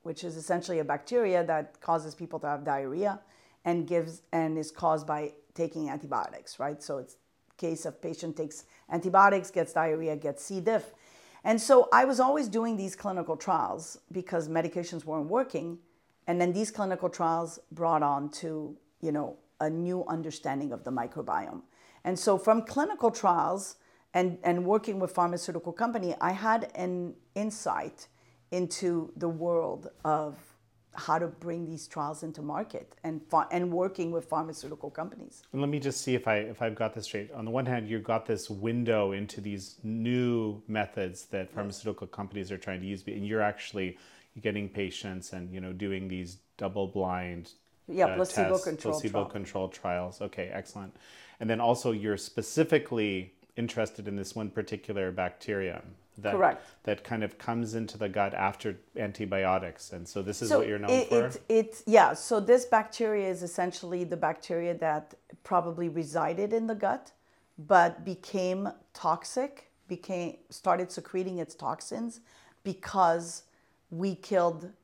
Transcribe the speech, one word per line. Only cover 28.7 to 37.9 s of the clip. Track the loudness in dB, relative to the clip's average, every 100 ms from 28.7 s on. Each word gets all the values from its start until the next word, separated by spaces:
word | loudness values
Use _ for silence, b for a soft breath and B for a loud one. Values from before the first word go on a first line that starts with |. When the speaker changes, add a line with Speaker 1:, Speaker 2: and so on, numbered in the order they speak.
| 0 0 0 -2 -4
Speaker 1:
the | -4
world | -2 0 2 0 -4 -10 -6
of | 0 2 0 -8 -20 _ _ _ _
how | -10 0 0
to | 0
bring | -4 -8 -6 -6
these | -10 -10
trials | -6 -6 -6
into | -10 -8
market | -6 -6 -6 -10 -14 -10
and | -8 -8 2
pha-, | 2 4
and | 0 0
working | 0 0 -2 -2
with | -4
pharmaceutical | -2 -4 -4 -10 -12 -10 -10
companies. | -8 -10 -10 -18 -20 _
Speaker 2:
And | -2
let | 0
me | 0
just | -2 -2
see | 0
if | 2 4
I, | 2
if | 0 -2
I've | -4
got | 0 -2
this | -2
straight. | -8 -8 -8
On | -8
the | -4
one | -2 0
hand, | -2
you've | -2